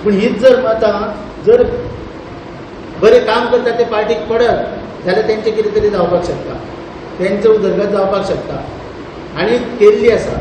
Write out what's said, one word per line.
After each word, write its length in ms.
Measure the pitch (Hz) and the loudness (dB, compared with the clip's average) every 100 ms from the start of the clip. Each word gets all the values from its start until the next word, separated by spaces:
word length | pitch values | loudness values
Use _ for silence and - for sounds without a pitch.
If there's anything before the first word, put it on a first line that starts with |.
पूण 100 | 196 | 2
हीच 240 | 196 233 - | 2 2 4
जर 200 | 262 240 | 6 6
मतां 420 | 226 220 214 202 208 - - - 202 | 4 2 2 0 -4 -8 -12 -4 4
जर 180 | 247 - 480 - - - - - - - - - - - - | 4 4 0 -8 -10 -14 -14 -14 -14 -14 -16 -16 -16 -14 2
बरें 240 | 196 247 220 | 6 6 4
काम 220 | 226 247 | 0 2
करता 300 | 247 240 226 | 0 0 0
ते 60 | |
पार्टीक 340 | 196 208 208 220 | 0 0 0 -2
पडत 880 | - 226 240 - - - - - 175 | -2 0 2 2 -2 -8 -12 -8 -2
जाल्यार 220 | 220 220 | 0 0
तेंचें 280 | 214 220 208 | 0 -2 0
कितें 200 | 208 208 | 0 2
तरी 140 | 202 | 0
जावपाक 340 | 196 175 175 | 0 0 0
शकता, 300 | - 139 - - - - - - - - | -2 -6 -6 -10 -10 -14 -14 -14 -14 -6
तेंचो 340 | 185 208 220 | -2 2 4
उदरगत 380 | 214 190 175 202 | 4 2 0 0
जावपाक 360 | 202 196 196 180 | 0 0 0 -2
शकता 360 | 151 - 135 - - - - - - - 151 | -6 -6 -10 -10 -12 -14 -14 -16 -16 -14 -4
आनी 180 | 190 240 | 0 0
केल्ली 540 | 240 - 208 220 233 | -2 4 4 6 4
आसा. 260 | 202 - - | 2 0 -6